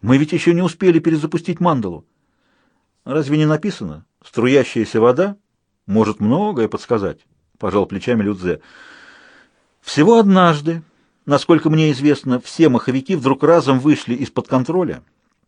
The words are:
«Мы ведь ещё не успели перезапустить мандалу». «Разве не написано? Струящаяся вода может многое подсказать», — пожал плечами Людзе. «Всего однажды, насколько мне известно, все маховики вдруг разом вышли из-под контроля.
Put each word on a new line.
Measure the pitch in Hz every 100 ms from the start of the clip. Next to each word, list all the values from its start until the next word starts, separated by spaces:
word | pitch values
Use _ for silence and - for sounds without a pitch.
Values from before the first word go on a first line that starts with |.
«Мы | 101 135
ведь | 151
ещё | 170 -
не | 170
успели | 180 - 190 165
перезапустить | 160 160 156 160 160 165
мандалу». | 180 147 101 82 - _ _ _ _ _ _ _ _ _
«Разве | - 143 135 151
не |
написано? | 151 156 202 - 92 76 - _
Струящаяся | _ - 123 139 123 - 110 117
вода | 117 127 196 202 _ _ _ _ -
может | 101 107 104
многое | 107 143 208 160 110
подсказать», — | - - 117 95 78 _ _ _ _
пожал | 104 98 92
плечами | 98 104 117
Людзе. | 101 98 90 78 - - - - - - _ _ _ _ _ _
«Всего | - - 160 233
однажды, | 202 190 175 151 147 165 - _ _ _ -
насколько | 143 - 165 156
мне | 156 156
известно, | 131 147 139 135 123
все | - - 160
маховики | 123 - 131 131
вдруг | 185 131 135
разом | 147 165 139 131
вышли | 139 147 -
из-под | 123 135 - 113
контроля. | 131 123 180 170 76 - _ _ _